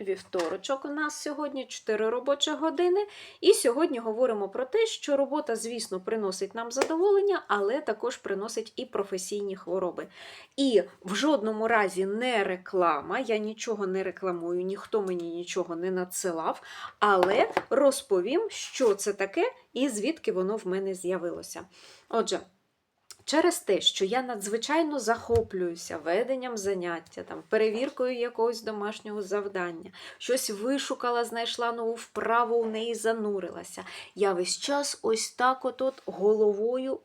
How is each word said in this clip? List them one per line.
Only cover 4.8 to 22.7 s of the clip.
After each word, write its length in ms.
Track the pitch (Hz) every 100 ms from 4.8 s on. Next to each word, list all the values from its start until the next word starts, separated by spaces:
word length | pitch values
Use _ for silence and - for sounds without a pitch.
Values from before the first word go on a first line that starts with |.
| 440
що 320 | - - 277
робота, 380 | 262 294 294 226
звісно, 440 | 226 233 220 185
приносить 560 | - 226 196 185 190 233
нам 160 | 233
задоволення, 720 | 254 - 320 403 392 403 359 -
але 340 | 208 196 277
також 360 | - 214 240 -
приносить 560 | - 190 220 226 220 -
і 100 | 254
професійні 720 | 208 196 185 - 208 202 190
хвороби. 520 | - 185 180 151 170 - - - - -
І 280 | 277 208 175 -
в 140 | 185 202
жодному 520 | 294 277 220 214 226
разі 380 | 226 190 180 190
не 380 | 214 254 226
реклама, 760 | 190 185 - 185 170 147 156 226
я 180 | 254 214
нічого 500 | 214 220 226 208 190
не 160 | 190
рекламую, 580 | 190 180 190 175 170 180
ніхто 400 | 185 196 - 220
мені 300 | 190 180 170
нічого 440 | 170 175 185 170 165
не 160 | 185
надсилав, 680 | 185 180 - 185 165 170 - - - - -
але 520 | 208 190 180 220 453 - -
розповім, 800 | 233 277 269 - 185 190 339 440
що 440 | - - - 240
це 200 | 202 208
таке 400 | 202 190 330 480 - _
і 160 | 233 277
звідки 420 | 214 240 320 -
воно 240 | 185 185 214
в 120 | 185
мене 260 | 190 190
з'явилося. 680 | 185 175 185 170 165 170 165 180 - - - -
Отже, 300 | 226 220 175 - _ _